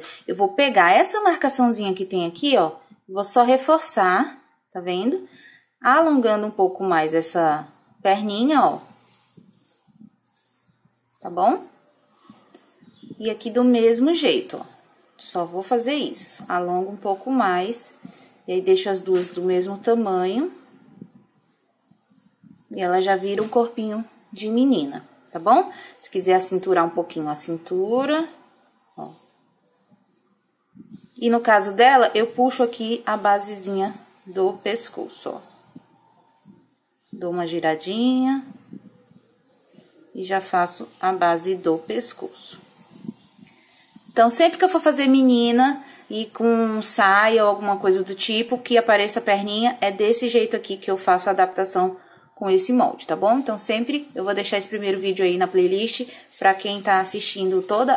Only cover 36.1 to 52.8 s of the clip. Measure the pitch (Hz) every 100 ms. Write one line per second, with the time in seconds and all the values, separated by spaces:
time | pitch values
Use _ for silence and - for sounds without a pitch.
36.1 | _ _ _ _ 185 _ _ _ _ _
37.1 | - 175 180 170 170 160 156 180 220 247
38.1 | 254 262 269 269 - _ - - _ _
39.1 | _ _ _ _ _ _ _ _ _ _
40.1 | - 185 190 185 180 175 - - - 185
41.1 | 185 175 170 175 185 175 160 160 220 240
42.1 | - 185 - - - - _ _ - -
43.1 | - _ _ - _ _ _ _ - _
44.1 | - 233 240 339 330 370 339 311 269 269
45.1 | 269 262 240 233 240 269 285 - - -
46.1 | 214 220 - 233 226 226 214 214 - 196
47.1 | 202 220 226 208 202 202 196 202 185 185
48.1 | 190 - 220 233 247 - 233 233 208 202
49.1 | 208 - 202 202 208 240 247 202 190 214
50.1 | 233 247 233 233 214 - 190 - 190 -
51.1 | 180 202 190 370 - 190 - 185 185 _
52.1 | _ _ - 196 190 185 247